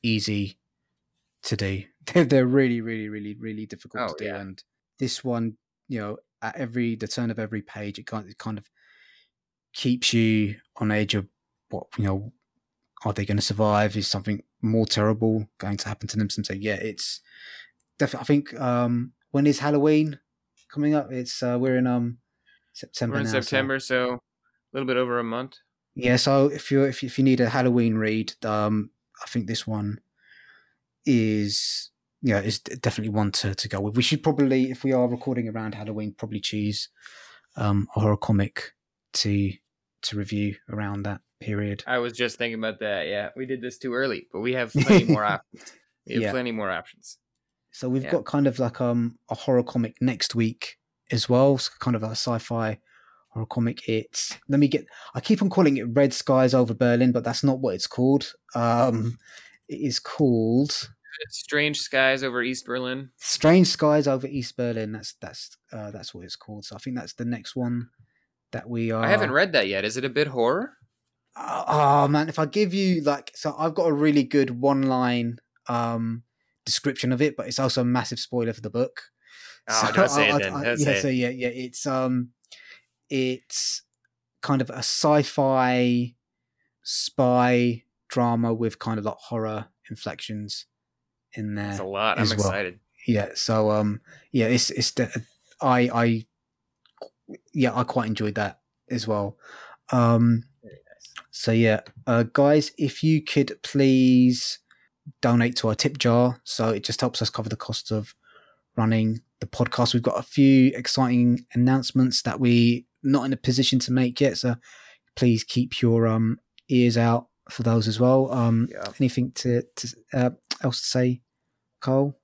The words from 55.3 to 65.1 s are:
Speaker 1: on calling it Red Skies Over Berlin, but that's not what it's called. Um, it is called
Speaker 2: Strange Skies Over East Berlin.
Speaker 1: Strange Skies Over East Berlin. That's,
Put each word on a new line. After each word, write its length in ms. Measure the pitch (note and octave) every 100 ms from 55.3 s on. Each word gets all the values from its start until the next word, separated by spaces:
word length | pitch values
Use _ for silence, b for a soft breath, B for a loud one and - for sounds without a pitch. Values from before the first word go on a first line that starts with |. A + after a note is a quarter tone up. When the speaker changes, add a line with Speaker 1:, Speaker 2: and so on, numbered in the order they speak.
| G#3+
Speaker 1:
on 80 | G3
calling 280 | F#3+ E3 C#3
it 60 | A#2
Red 240 | A#2+ C#3
Skies 400 | - - C3 B2+
Over 200 | C3 A#2+
Berlin, 380 | A2+ B2 A#2+ B2+
but 120 | B2 A#2
that's 180 | A#2
not 160 | C#3 C3
what 160 | C3 F#2
it's 120 | -
called. 460 | - B2+ C#3 - - _ A#2+
Um, 600 | A#2+ A#2+ C3 A2+ A2+ A#2+ B B B B _
it 80 | D3
is 200 | C#3 A#2+
called 920 | - - C#3+ A#2 A2 A#2+ C#3+ - - - - B B
Speaker 2:
Strange 500 | - - D3 D3+ D3
Skies 420 | - C3+ C3 C3+
Over 180 | C3 B2
East 220 | B2 B2+ -
Berlin. 440 | B2 B2+ C3 C3+ _
Speaker 1:
Strange 500 | - - D#3 F3 F3+
Skies 400 | - D#3 D3+ C#3+
Over 200 | C3 C3+
East 280 | C#3+ A#2+ -
Berlin. 380 | A#2+ A2+ G#2+
That's, 200 | G#2+ G#2